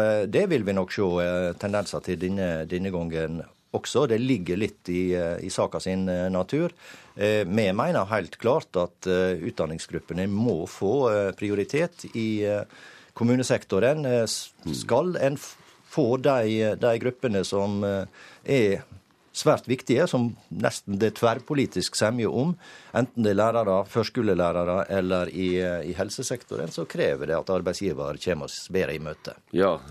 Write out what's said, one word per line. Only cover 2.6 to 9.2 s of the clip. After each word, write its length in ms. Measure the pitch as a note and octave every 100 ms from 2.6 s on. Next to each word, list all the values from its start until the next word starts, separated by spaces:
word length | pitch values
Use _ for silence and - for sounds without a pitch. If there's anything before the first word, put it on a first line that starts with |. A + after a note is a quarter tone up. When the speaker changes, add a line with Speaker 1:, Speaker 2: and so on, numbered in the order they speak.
| D#2+
Speaker 1:
denne 240 | F2+ G2
gangen 540 | F2+ E2+ D#2+ D#2+ E2 - _ _
også. 360 | G#2 - A#2+ C#3+
Det 100 | A2
ligger 360 | B2+ B2 F2 F2+
litt 300 | G#2+ - -
i, 260 | F2+ F2+
eh, 240 | F2 E2+ E2+
i 40 | F#2
saka 300 | - G2+ E2+
sin, 280 | F#2 F#2+ F#2
eh, 200 | F2+ F#2
natur. 420 | F#2 F#2 C#3 E3+ - - - - -
Eh, 280 | G#2 G#2+
vi 260 | F2+ G#2+ G2
mener 320 | G2+ D#3+ C#3+ F#2+
helt 300 | G#2+ E2 -
klart 360 | A2+ D3+ - F2+
at, 300 | F2 _ F#2
eh, 320 | F#2